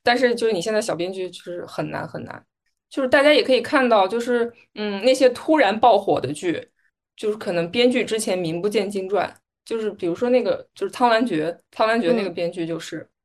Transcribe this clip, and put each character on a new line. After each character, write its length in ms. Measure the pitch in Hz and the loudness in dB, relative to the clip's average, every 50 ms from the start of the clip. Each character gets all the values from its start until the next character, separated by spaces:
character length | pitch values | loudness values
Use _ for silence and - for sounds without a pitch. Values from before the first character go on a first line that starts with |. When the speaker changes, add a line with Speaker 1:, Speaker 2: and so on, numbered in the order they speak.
Speaker 1:
但 160 | - 240 240 254 | 0 0 2 4
是 160 | 269 240 233 | 2 2 2
就 140 | 233 233 226 | 2 0 0
是 60 | 214 | 0
你 80 | 175 | -2
现 120 | 165 220 220 | -2 -2 -2
在 80 | 214 | -2
小 140 | 220 190 160 | -2 -2 -4
编 160 | 160 170 185 | -4 -4 -6
剧 180 | 190 190 185 175 | -6 -6 -8 -10
就 140 | 175 - - | -10 -14 -14
是 200 | 180 175 175 - | -12 -12 -12 -12
很 260 | - - - 156 151 | -12 -8 -8 -8 -6
难 160 | 151 151 156 - | -8 -8 -10 -10
很 160 | - - - | -12 -12 -12
难， 200 | - - - - _ _ _ _ _ _ _ _ _ | -14 -16 -16 -20 _ _ _ _ _ _ _ _ _
就 140 | - 294 262 | -6 -4 0
是 60 | 254 | 2
大 120 | 302 285 | 4 4
家 100 | 277 302 | 6 6
也 120 | 302 240 196 | 4 4 4
可 100 | 262 262 | 2 2
以 80 | 226 | 0
看 260 | 233 - 311 269 254 240 | 0 0 0 2 4 4
到， 200 | 226 202 190 190 | 4 4 4 2
就 140 | 220 240 | 0 -4
是， 300 | 240 247 240 240 233 233 - _ _ _ - | -2 0 0 0 -2 -2 -6 _ _ _ -10
嗯， 280 | 208 214 208 202 196 214 | -8 -6 -6 -4 0 2
那 100 | 262 269 | 2 4
些 160 | 285 277 247 | 6 4 4
突 280 | 240 - - - 311 302 | 4 2 0 2 4 4
然 200 | 226 190 214 220 | 4 2 2 4
爆 200 | - 240 202 202 | 4 6 6 4
火 220 | 196 - 151 139 | 4 0 0 0
的 120 | 127 127 | -2 -4
剧， 380 | 147 - 185 175 151 - - - _ _ _ _ _ _ _ _ _ - | -6 -6 -4 -4 -4 -4 -6 -12 _ _ _ _ _ _ _ _ _ -8
就 120 | 226 208 | -6 -4
是 80 | 214 220 | -4 -4
可 140 | - 208 | -4 -4
能 180 | 175 170 170 170 | -2 -2 -2 -2
编 220 | 180 240 240 247 | 2 4 4 4
剧 140 | 247 247 208 | 4 2 0
之 120 | - 226 220 | 0 -2 -4
前 220 | 214 226 185 185 | -2 -2 -2 -2
名 220 | 175 160 165 170 | -2 -4 -4 -2
不 80 | 180 208 | -2 -2
见 200 | 208 220 190 202 | 0 -2 -2 -2
经 180 | 202 190 190 185 | -4 -6 -4 -2
传， 240 | 202 185 165 - - _ _ _ _ _ _ | -2 -2 -2 -2 -6 _ _ _ _ _ _
就 120 | - 226 226 | -8 -6 -4
是 120 | 220 208 | -4 -6
比 160 | - - 190 170 | -6 -4 -4 -4
如 80 | 170 | -4
说 140 | - 247 247 | -2 0 2
那 120 | 247 247 | 2 2
个， 240 | 208 190 170 - - _ _ | 2 0 -2 -4 -6 _ _
就 140 | - 196 190 | -8 -8 -8
是 60 | - | -2
《苍 140 | - 247 240 | 0 2 2
兰 140 | 226 220 254 | 4 2 2
诀》， 280 | 233 175 156 151 170 170 - _ _ | 0 -2 -2 -2 -4 -6 -8 _ _
《苍 160 | _ - 226 220 | _ 0 0 2
兰 140 | 226 233 | 2 2
诀》 100 | 190 165 - | 2 2 2
那 80 | 226 196 | 0 0
个 60 | 185 | -4
编 200 | 170 180 170 170 | -4 -4 -6 -4
剧 160 | 175 185 165 | -4 -6 -6
就 140 | 160 165 160 | -6 -6 -8
是， 200 | - - - - | -10 -10 -12 -14
Speaker 2:
嗯。 100 | - _ _ _ | -14 _ _ _